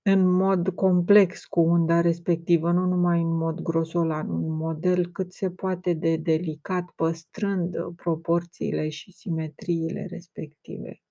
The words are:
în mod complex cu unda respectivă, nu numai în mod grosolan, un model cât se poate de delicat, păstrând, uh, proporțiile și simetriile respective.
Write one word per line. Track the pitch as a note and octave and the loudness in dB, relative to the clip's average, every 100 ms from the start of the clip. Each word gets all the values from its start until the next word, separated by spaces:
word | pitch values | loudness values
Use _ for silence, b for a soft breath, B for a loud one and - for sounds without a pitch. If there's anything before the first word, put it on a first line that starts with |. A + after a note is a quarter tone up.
în | - G3 F#3 F3+ | 2 4 4 4
mod | F#3+ F#3 F3 | 2 2 0
complex | F3 F#3+ F3+ F3 G#3 F#3 - - | 0 2 2 6 6 6 -2 -4
cu | - | 2
unda | E3 E3+ E3 E3+ | 4 4 4 2
respectivă, | E3+ E3+ - E3 E3+ E3 E3 | 2 0 0 -2 2 2 4
nu | F3 F3+ | 2 2
numai | F3+ F3 E3+ | 2 2 2
în | E3 E3 | 2 0
mod | E3 D#3+ | -2 -2
grosolan, | D#3+ E3 D#3+ F3 E3 D#3 D#3 | -2 -2 0 0 0 -2 -2
un | E3 D#3+ D#3 | -2 -2 -2
model | D#3+ D#3+ F3+ F3+ F3 | -4 -2 0 0 -2
cât | - F3+ | -4 -8
se | - F#3+ | -4 -6
poate | F3+ F#3+ F3+ F3+ | -4 -6 -4 -2
de | E3 E3 D#3+ | 0 0 0
delicat, | D#3+ D#3+ F3 D3 - F#3 F3 _ | 0 0 -2 -8 -6 -6 -6 _
păstrând, | E3 E3 - - G3+ F#3+ F3 F3 | -2 -2 -10 -6 -2 -2 -2 -4
uh, | - F3 | -8 -6
proporțiile | - E3 E3+ E3+ F3 - D#3 D3+ D#3 | -4 -4 0 -2 -2 -8 -4 -2 -4
și | D#3 - | -6 -16
simetriile | - - D#3+ D#3 - - E3 D#3+ C#3+ E3 | -14 -6 -4 -4 -8 -4 -2 -2 -6 -6
respective. | E3+ - - D#3 _ - - - - _ | -10 -12 -12 -12 _ -14 -10 -10 -14 _